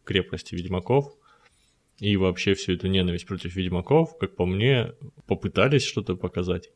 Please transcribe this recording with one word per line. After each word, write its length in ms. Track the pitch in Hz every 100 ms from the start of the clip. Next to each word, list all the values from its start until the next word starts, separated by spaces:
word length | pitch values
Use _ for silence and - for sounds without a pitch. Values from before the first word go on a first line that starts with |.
крепости 500 | - 104 - 90 -
ведьмаков, 600 | 87 87 92 90 135 143 - _ _ _ _ _ _ _ _
и 160 | 101 101
вообще 380 | 92 87 -
всю 200 | 98 -
эту 120 | 90 95
ненависть 380 | 95 90 85 -
против 300 | 95 87 92
ведьмаков, 600 | 90 87 - 151 165 -
как 180 | 98 -
по 100 | 90
мне, 460 | 95 123 131 107 - - - -
попытались 580 | 98 104 - 123 143
что-то 300 | - - 95 90
показать 540 | 90 90 90 90 -